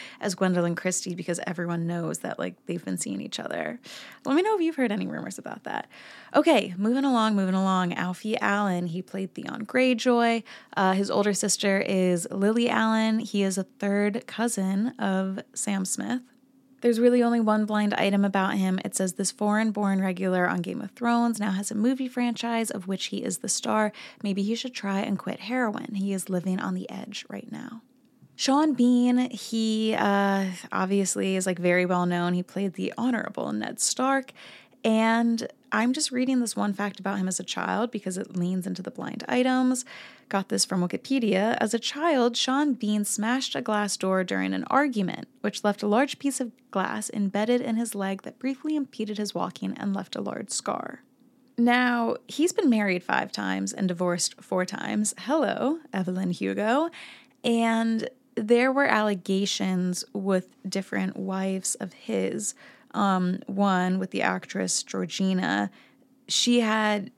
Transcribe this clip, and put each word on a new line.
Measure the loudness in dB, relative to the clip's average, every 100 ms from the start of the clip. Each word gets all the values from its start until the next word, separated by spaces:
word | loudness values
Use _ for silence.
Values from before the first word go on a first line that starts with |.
| -16 -8
as | -6
Gwendoline | 0 2 2 0 -2
Christie | -2 -4 -4
because | -6 -6 -6 -6
everyone | -6 -4 -2 -2
knows | -2 -4 -6
that, | -6 -6
like, | -8 -8 -8
they've | -8
been | -4 -6
seeing | -4 -6
each | -8 -8
other. | -6 -4 -6 -8 -14 -18 -18 -10 0
Let | 2
me |
know | 2 2
if |
you've | 0 0
heard | 0
any | 0 -4
rumors | -6 -8 -10
about | -12 -12
that. | -8 -6 -8 -14 -20 -20 0
Okay, | 4 6 6 4 -2
moving | 0 2
along, | 2 2 4 2
moving | 2
along. | 2 2 2 0
Alfie | -2 -4 -4 -4 -2
Allen, | 0 2 0 0 -2
he | -6
played | -8 -8 -8
Theon | -8 -10 -10
Greyjoy. | -2 2 2 2 4 4 4 2 -4 -16 -8 0
Uh, | 2
his | 2 2
older | 2 2
sister | 2 0 0 2 2
is | 2 2 4 2 0
Lily | 0 2 4 2
Allen. | 4 2 2 2 0
He | 0 0
is | 0 0
a |
third | -4 -4 -2 2 0 -2 -6
cousin | -4 -2 0 0 0 -2 -2
of | 0 0 -2 -4 -10
Sam | -8 -4 -2
Smith. | -2 -4 -4 -6 -6 _ _ _ _ _
There's | 2 6
really | 6 6
only | 6 4
one | 4 4
blind | 2 2 2
item | 2 4 4
about | 4 2 2
him. | 2 2 0
It | -2
says, | -2 -2
"This | -2 -4
foreign-born | -2 0 2 0 0 0 2
regular | 0 0 0 2 2
on | 0
Game | -2 -6
of | -8
Thrones | -4 0 2 2 0
now | 0
has | -2 -2
a |
movie | 0 2 0 -2
franchise | -2 -2 -2 -2 -2 -2
of | -4 -4
which | -4 -4
he | -4
is | -4 -4
the | -4
star. | -4 0 2 2 -2 -14 -6
Maybe | -2 0
he | 0
should | -2 -4
try | -6 -4 -2
and | 0 -2
quit | -4 -8
heroin. | -4 -2 0 -2 -6
He | -4 -2
is | -2 -2
living | -2 0 -2
on | -2
the | -4 -6
edge | -10 -10 -12 -12
right | -14 -12
now." | -14 -14 -16 -20 _ _ _ -20 -4
Sean | 2 4 4
Bean, | 6 6 6 6 4 2
he, | -4 -4 0 0 2 0 2
uh, | 2 4 4 2 0 -4 -6
obviously | -2 2 2 2 0 0 0
is, | 0
like, | 0
very | 2 4 4
well | 2
known. | 2 2 2
He | 0
played | -2 -4 -4
the | -2 -6 -2
Honorable | -2 0 -2 -4 -4
Ned | -4 -4 -4
Stark. | -2 0 0 0 -2 -12 -20 -20 -20 _
And | 2 4 4 4 2 0 -4 -12 _
I'm | 0 2
just | 0 -2
reading | 0 2 2
this | 0
one | 0 -2
fact | 0 -2 -4
about | -4 -2
him | -2
as | -2
a |
child | -4 -4 -2 0 -2
because | -4 -6 -6
it | -6 -2
leans | 0 -2 -2
into | -6
the | -8
blind | -8 -8 -8 -2
items. | 2 2 4 2 0 -4 -14 -20 -20 -4
Got | -4 0
this | -2 0
from | 0 -2
Wikipedia. | -4 -2 0 2 2 2 2
As | 0
a | 0
child, | -4 -2 2 2 2 0
Sean | 0 2 0
Bean | 0 0 0
smashed | 0 -2 0 0 -2
a | -4
glass | -2 0 0 -2
door | 0 0
during | 0 -2 -2
an | -2
argument, | 2 4 4 0 -2 -4 -12 _
which | -6 -2
left | -2 0
a | 2
large | 2 2 -2
piece | -4 -2
of | -6 -10 _
glass | -4 -2 -4 -6
embedded | -4 -2 0 2 2
in | 0 -2
his | -2
leg | -4 -4 -4
that | -8 -6
briefly | -6 -4 -2 -2
impeded | -2 -6 -6 -4
his | -4
walking | -4 -6 -4 -8 -4
and | -4
left | -4 -4 -8
a |
large | -6 -8 -6
scar. | -6 -4 -6 -6 -12 _ _ _ _ _ 2
Now, | 4 4 2 0 0 -4 -6
he's | 0 0
been | 2 4
married | 4 2 0
five | 0 -2 -2
times | -4 -2 -2 -4
and | -2 -2
divorced | 0 0 0 -2 -6
four | -2 -2 0
times. | -4 -4 -2 -2 -4
Hello, | 0 2 2 2 0 -2 -4
Evelyn | -4 -2 -2 -2
Hugo. | -2 -2 0 2 2 0 -4 -16 -20 -20 _
And | 0 2 2 2 0 0 -4 -10 _
there | -4 2 4 4
were | 4
allegations | 4 4 4 0 0 0 0 0 0 0 0 -2 -6
with | -4 0 0 0 _ -6
different | -4 -2 -2 -2 -4
wives | -4 -2 -2 -2 -4 -6
of | -8
his. | -10 -4 -2 -2 -2 -6 -8 -16 -20 -8
Um, | 0 2 2 0 -2 -4
one | 0 2 4 2 0
with | -2
the | 0
actress | 0 0 -4 -4 -2 -2
Georgina. | -4 -6 -4 -2 0 0 0 0 -2 -6 -20 _ _ _ -4
She | 0 2 2
had, | 2 2 0 0 -4